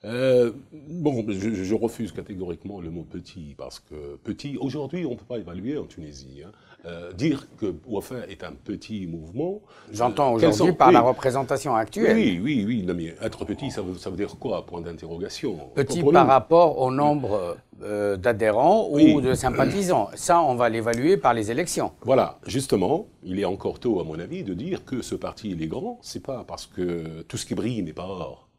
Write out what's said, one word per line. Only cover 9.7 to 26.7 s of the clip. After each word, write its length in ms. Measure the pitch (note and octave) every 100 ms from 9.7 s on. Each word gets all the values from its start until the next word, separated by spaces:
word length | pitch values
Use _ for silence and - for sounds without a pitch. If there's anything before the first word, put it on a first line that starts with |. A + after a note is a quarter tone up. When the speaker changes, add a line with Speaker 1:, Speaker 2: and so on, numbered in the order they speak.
| - -
Speaker 2:
J'entends 420 | G#2+ A#2+ G#2+ C#3 A2+
Speaker 1:
euh, 40 |
quels 80 | -
Speaker 2:
aujourd'hui 240 | G#2+ F3
Speaker 1:
sont 40 | E3
Speaker 2:
par 140 | C3+
la 100 | -
Speaker 1:
oui. 60 | A#2+
Speaker 2:
représentation 680 | B2 C3+ C3 B2+ C3+ D3
actuelle. 440 | A2 A2 - A3 A3+
Speaker 1:
Oui, 240 | F3+ F2
oui, 220 | A#2 C#3 G2+
oui, 160 | A#2+
non, 100 | F2+
mais 220 | F2 E2 -
être 240 | A2+ - G2
petit, 260 | G2+ C#3
ça 100 | -
veut, 160 | F#2 F2+
ça 120 | G2
veut 80 | F2
dire 180 | G2 -
quoi, 280 | B2+ F2+ -
point 160 | F2
d'interrogation ? 760 | E2+ E2 E2 E2+ G2 - C#3 E2+ C#2 -
Speaker 2:
Petit 260 | C3+ D3
Speaker 1:
Pour 100 | C#3+
Speaker 2:
par 140 | D3 B2+
Speaker 1:
nous. 60 |
Speaker 2:
rapport 460 | C3 - E3 E3+ -
au 120 | B2+
nombre, 640 | C3 D3 D3 A#2+ G2+ F2 - _ -
euh, 360 | G#2 G#2 G2+ G2
d'adhérents 720 | A#2+ A2 A2 G#2+ D3 A3 -
ou 60 | D3
Speaker 1:
Oui. 260 | D#3 D3
Speaker 2:
de 120 | B2+
sympathisants. 760 | B2 B2+ A#2+ C3+ G3+ F3+ D3 G2+ -
Ça, 260 | - -
on 140 | D3+ A#2+
va 120 | A#2+
l'évaluer 480 | A2+ A2+ A#2 D3 G3
par 180 | C3
les 160 | A#2 G#2
élections. 420 | A#2+ F3 - A2 -
Speaker 1:
Voilà, 380 | G#2+ C3 F2 - -
justement, 600 | B2 C3 A2+ F#2 E3 A3 _
il 160 | - F#2
est 60 | F#2+
encore 340 | F#2+ G#2 -
tôt, 220 | B2 G2
à 20 |
mon 160 | D#2+ D#2+
avis, 240 | F2+ F3+
de 100 | A#2+
dire 300 | F2 D#3 F#3
que 180 | - C3
ce 140 | - -
parti, 360 | - - G#2+
il 120 | F#2
est 40 | D#2+
grand. 320 | G#2 G#3+ A#3+
C'est 200 | - -
pas 220 | - B2 -
parce 200 | E2
que 560 | -